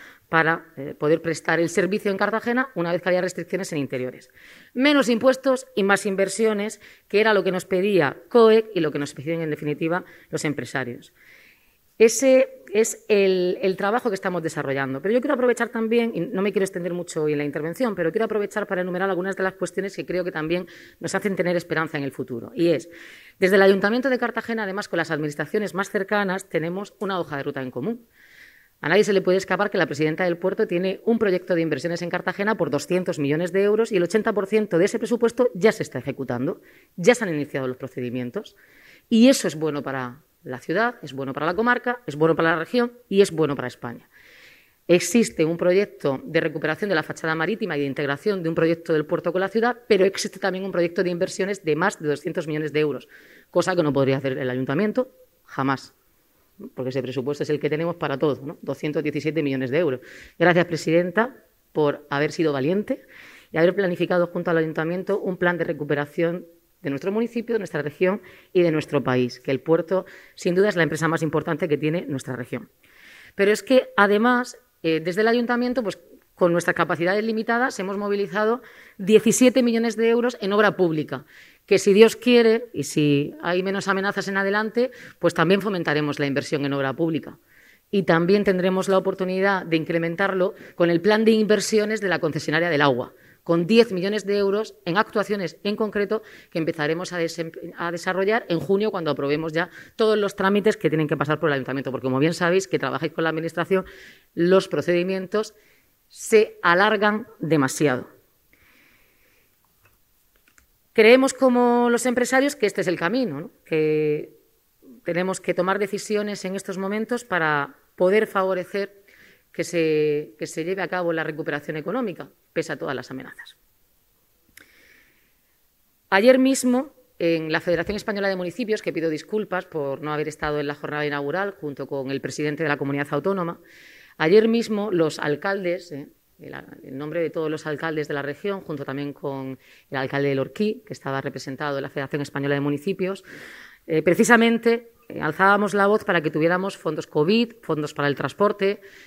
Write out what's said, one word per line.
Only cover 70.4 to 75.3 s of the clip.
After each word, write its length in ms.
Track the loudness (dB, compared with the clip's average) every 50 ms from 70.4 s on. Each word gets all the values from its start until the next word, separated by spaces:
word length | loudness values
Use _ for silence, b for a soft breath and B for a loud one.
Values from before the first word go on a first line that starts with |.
| -2 0 2
duda, 140 | 2 2 2
es 80 | 2
la 80 | 2 0
empresa 240 | 0 0 -2 0 0
más 140 | 0 0
importante 440 | -2 0 0 -2 -2 -2 -4 -2 0
que 120 | -2 0 0
tiene 240 | 0 -2 -2 -2
nuestra 340 | -4 -6 -8 -8 -6 -8 -8
región. 320 | -8 -8 -8 -10 -10 -10 _ _ _ B B B B B B B B B B B
Pero 160 | 0 2 2
es 120 | 2 0
que, 260 | 2 4 4 4 4 2 2
además, 640 | 4 4 6 4 4 4 2 2 0 -2 -6 -12 -20 _ _ _ _
eh, 180 | -2 0 0 0
desde 220 | -2 -4 -2 0
el 60 | 2
ayuntamiento, 540 | 2